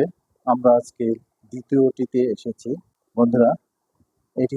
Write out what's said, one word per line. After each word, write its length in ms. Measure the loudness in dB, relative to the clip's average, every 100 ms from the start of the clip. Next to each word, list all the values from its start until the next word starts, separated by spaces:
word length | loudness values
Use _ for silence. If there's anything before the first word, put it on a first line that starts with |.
| -4 -6 _ _ -4
আমরা 240 | 0 2 2
আজকে 260 | 0 -6 -6 -6 -10 _ _
দ্বিতীয়টিতে 680 | -18 -4 0 0 0 -4 -2 -2 -4
এসেছি। 340 | -10 -12 -10 -12 -12 _ _ -2
বন্ধুরা, 340 | 0 2 2 0 _ _ _ _ _ _ _ -6
এটি 200 | -4